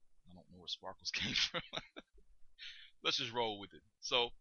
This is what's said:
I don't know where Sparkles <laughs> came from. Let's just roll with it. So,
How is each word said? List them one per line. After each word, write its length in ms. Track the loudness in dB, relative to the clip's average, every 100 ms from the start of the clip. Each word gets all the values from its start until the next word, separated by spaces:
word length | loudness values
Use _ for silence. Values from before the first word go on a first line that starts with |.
| -20 -20 -20
I 40 |
don't 160 | -20 -20
know 80 | -14
where 100 | -6
Sparkles 420 | -4 -4 -6 -2
<laughs> 40 |
came 200 | 0 2
from. 280 | 4 4 2 -4 -8 -8 -16 -16 -20 -20 -16 -16 -12 -12 -12 -16 -2
Let's 140 | 2 2
just 160 | 2
roll 260 | 2 0 0
with 140 | -6
it. 100 | -14 _ _
So, 340 | 2 4 4 0